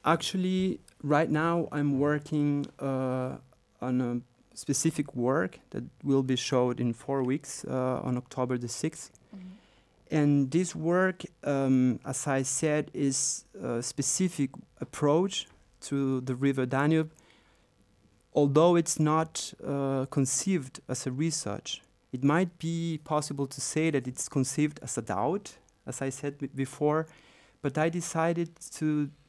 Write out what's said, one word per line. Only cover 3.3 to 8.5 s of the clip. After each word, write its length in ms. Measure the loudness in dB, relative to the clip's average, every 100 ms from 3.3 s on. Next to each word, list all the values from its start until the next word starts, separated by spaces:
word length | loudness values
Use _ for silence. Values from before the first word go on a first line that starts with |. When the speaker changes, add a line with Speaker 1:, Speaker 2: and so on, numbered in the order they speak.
| -8 -14 _ _ _
Speaker 1:
on 200 | -2 0
a 200 | 0 -2 -6 _ _ -12
specific 600 | -2 0 2 0 -4 -2
work 440 | 0 2 0 -6 _
that 120 | -8 -8 _
will 200 | 2 2
be 120 | 2 0
showed 440 | 2 2 2 2
in 140 | -2
four 300 | -2 -4 -2
weeks, 420 | 0 -2 -4 -12 -4
uh, 340 | -2 -2 -2
on 140 | -2 -4
October 400 | -4 -4 -2